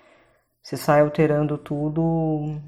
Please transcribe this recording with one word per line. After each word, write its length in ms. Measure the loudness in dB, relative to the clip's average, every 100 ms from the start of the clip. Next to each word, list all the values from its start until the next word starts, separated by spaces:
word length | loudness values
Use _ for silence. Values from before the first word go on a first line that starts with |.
| _ _ _ _ _ _
Você 140 | -12 -6
sai 240 | 2 4
alterando 560 | 4 2 2 2 0 -4
tudo, 1000 | -6 -4 -2 0 0 0 0 -2 -4 -8